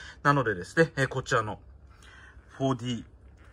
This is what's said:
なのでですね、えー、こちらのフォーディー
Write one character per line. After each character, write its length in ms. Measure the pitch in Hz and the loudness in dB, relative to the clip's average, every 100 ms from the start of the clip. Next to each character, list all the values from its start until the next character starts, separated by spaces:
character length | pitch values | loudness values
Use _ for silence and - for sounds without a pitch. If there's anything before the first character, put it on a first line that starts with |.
| - - | -18 -2
な 120 | 147 | 2
の 100 | 143 | 4
で 100 | 110 | 2
で 100 | 95 87 | -2 -4
す 120 | - | 2
ね、 140 | 160 - | 2 2
え 80 | 131 | -2
ー、 20 | |
こ 160 | 135 | -2
ち 100 | - | 0
ら 80 | 127 | 0
の 180 | 107 95 - - - - - - - - - | 0 -6 -14 -20 -20 -20 -20 -20 -20 -20 -18
フ 200 | - 135 | -2 0
ォ 60 | 123 | 0
ー 40 | |
デ 60 | 123 | -2
ィ 120 | 117 | -6
ー 40 | - - - - - | -8 -20 -20 -20 -6